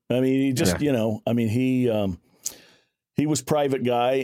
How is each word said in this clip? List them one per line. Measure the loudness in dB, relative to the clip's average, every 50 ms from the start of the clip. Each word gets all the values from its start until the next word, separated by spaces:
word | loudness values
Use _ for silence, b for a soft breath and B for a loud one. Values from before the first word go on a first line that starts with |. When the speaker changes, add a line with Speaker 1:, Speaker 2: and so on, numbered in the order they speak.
| _ -4
Speaker 1:
I | -2 0
mean, | 2 2 2 2
he | 0 0
just, | 0 0 0 0 0 0
Speaker 2:
Yeah. | 0
Speaker 1:
you | 0
know, | 0 0 0 0 -2 -4 -4
I | -2
mean, | 0 0 0 0
he, | 0 0 0 0 0 0 0 0
um, | 0 0 0 -2 -4 -6 _ B B B B B B B B B B B B B B B _ _ _
he | -2 -2
was | 0 -2 -2
private | -2 -2 0 0 0 0 0 -2 -2
guy, | 0 0 2 2 2 0 0